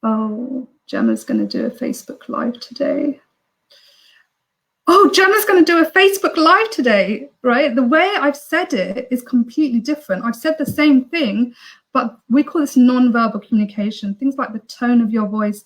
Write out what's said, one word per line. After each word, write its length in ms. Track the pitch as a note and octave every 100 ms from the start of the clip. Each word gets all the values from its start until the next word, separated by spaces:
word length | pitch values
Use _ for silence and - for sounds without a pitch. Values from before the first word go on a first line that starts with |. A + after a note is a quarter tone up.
Oh, 640 | A3+ A3 A3 G#3+ B3 C4 B3+ _ _
Gemma's 380 | - A2+ -
gonna 220 | - - G#2
do 200 | C3+ -
a 40 |
Facebook 580 | - - - - - -
Live 300 | B3 A3+ A#3+
today. 640 | - A#3+ C#4 C#4 D4 C4+ _ _ _ _ _ _ _ _ _ _ _ _ _ _ _ _ -
Oh, 240 | F4+ G4
Gemma's 320 | - F#4+ G#4
gonna 180 | G4+ F#4+
do 160 | D#4+ E4+
a 120 | D#4+
Facebook 460 | - G4 G4 - -
Live 340 | D#4+ F#4 A4
today, 580 | - B3 G#3 F#3+ G#3 C#4 _
right? 320 | B3+ A#3+ D4+
The 80 | A#3
way 280 | B3 D#4 F#4 G4+
I've 180 | C#4+ C#4+
said 360 | - D#4+ F4+
it 360 | B3 F3+ G3 -
is 120 | B3+
completely 560 | - B3+ A#3 - D4+ A#3
different. 460 | A3 D4 - F#3
I've 100 | A#3
said 220 | A#3 D#4 D#4
the 80 | C#4+
same 380 | - D4+ C4+
thing, 500 | B3+ E4+ C4+ G3+ A#3+ - - - _
but 260 | C4 B3 - _
we 140 | A#3+
call 200 | D4 F4
this 140 | C#4+ -
nonverbal 680 | B3 B3+ B3 A#3 A3+ G#3+ -
communication. 680 | A3+ G#3 - G#3 A3 G3+
Things 220 | G3 C4+ C4+
like 160 | B3
the 80 | A3
tone 400 | - - A#3+ A#3+
of 120 | A3+
your 140 | A3 G#3
voice. 380 | G#3+ G#3 G3+